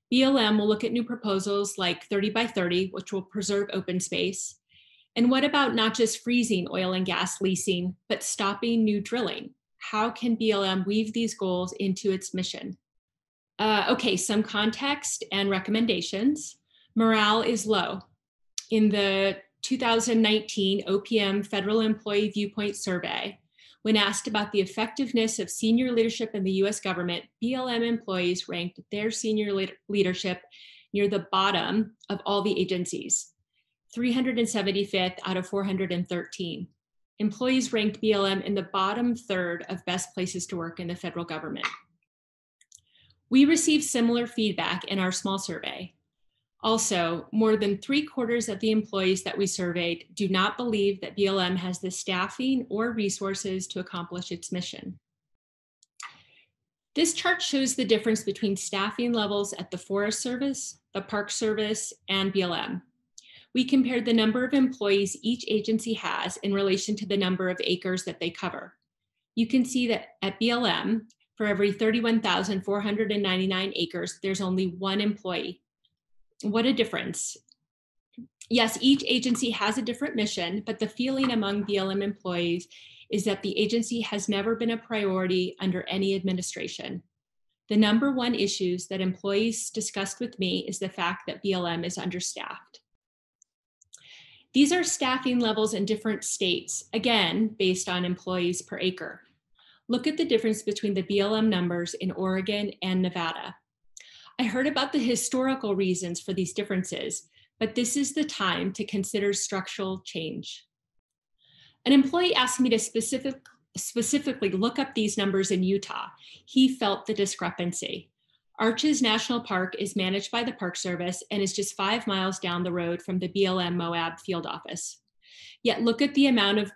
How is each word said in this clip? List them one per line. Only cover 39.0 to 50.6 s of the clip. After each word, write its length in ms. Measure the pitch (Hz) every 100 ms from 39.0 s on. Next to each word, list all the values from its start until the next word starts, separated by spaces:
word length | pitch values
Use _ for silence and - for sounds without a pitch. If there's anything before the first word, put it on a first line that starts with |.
| 247
third 520 | 233 - 185 175 170 -
of 160 | 180
best 300 | - 185 -
places 320 | - 180 185 175
to 100 | 180
work 240 | 165 170
in 80 | 170
the 80 | 180
federal 300 | 175 170 170
government. 400 | 156 156 - - - _ _ _ _ _ _ _ _ _ - _ _ _ _ -
We 160 | 254
received 400 | 285 320 - 302
similar 420 | - 247 233 240 240
feedback 580 | - 214 - 165 180
in 140 | - 196
our 140 | 185
small 260 | 185 196 190
survey. 540 | 190 165 - - 185 _ _ _ _ _ _ _
Also, 640 | 226 226 - 185 165 170 -
more 280 | 220 220 220
than 180 | 202 196
three 300 | - 277 302
quarters 420 | - 233 240 226
of 100 | 196
the 100 | 220
employees 520 | 220 208 196 185 190
that 140 | - -
we 100 | 196
surveyed 600 | - 180 170 170 170 -
do 160 | - 196
not 260 | 185 196
believe 420 | 214